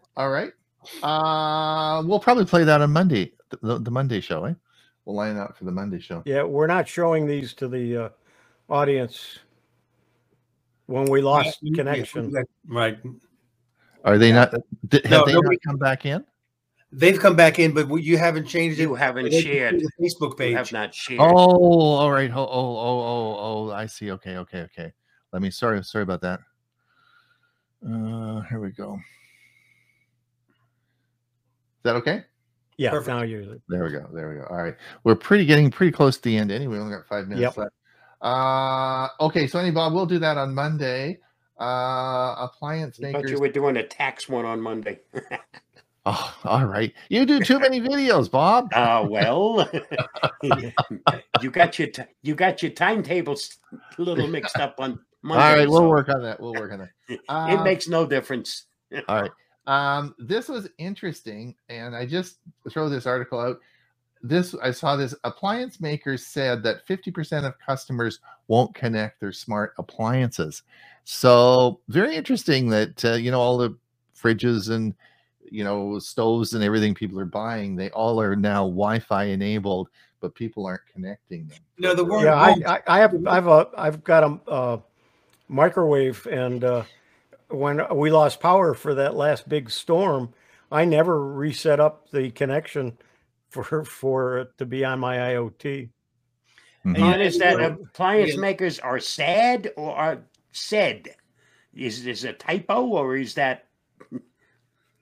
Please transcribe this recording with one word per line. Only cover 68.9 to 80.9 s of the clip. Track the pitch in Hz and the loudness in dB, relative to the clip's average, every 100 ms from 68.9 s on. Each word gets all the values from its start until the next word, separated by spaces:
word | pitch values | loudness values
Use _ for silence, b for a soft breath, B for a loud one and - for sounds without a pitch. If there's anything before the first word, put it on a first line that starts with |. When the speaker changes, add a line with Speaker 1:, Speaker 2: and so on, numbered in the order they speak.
| 110 107 - | -4 -6 -8
Speaker 1:
their | 101 | -10
smart | - - 104 107 - | -10 -8 -6 -6 -8
appliances. | - - 113 127 123 - 78 - _ b b b | -14 -6 -2 0 -2 -4 -8 -10 _ b b b
So | - - 127 120 123 127 123 - - | -16 4 8 10 8 6 4 0 -2
very | 135 247 320 | 0 0 -2
interesting | - 254 - 135 123 | -4 -2 2 2 2
that, | 107 107 - | 2 0 0
uh, | 117 | 0
you | 117 120 | 0 0
know, | 127 | 2
all | 123 123 | 2 2
the | 120 - _ _ _ _ | 0 -4 _ _ _ _
fridges | 117 110 120 113 98 | 0 2 2 0 -2
and, | 113 110 - _ _ _ _ - | -4 -4 -6 _ _ _ _ -16
you | 107 | -8
know, | 101 101 101 101 | -6 -4 -4 -8
stoves | - - 113 117 107 | -8 -2 0 0 -2
and | 113 | 0
everything | 104 110 107 95 | 0 2 0 -2
people | 98 95 | -6 -8
are | 92 | -8
buying, | 104 110 113 101 90 | -8 -8 -8 -8 -8
they | 95 | -8
all | 110 113 113 | -4 -2 0
are | 104 101 | 0 0
now | 101 101 | 0 0
Wi-Fi | 95 90 104 113 - 98 101 | -2 -2 -2 -2 -2 -4 -2
enabled, | 98 101 107 98 92 92 _ _ _ | -2 -2 -4 -4 -6 -6 _ _ _
but | 90 | -14
people | - 117 - 95 | -10 -12 -10 -10
aren't | 92 - | -10 -14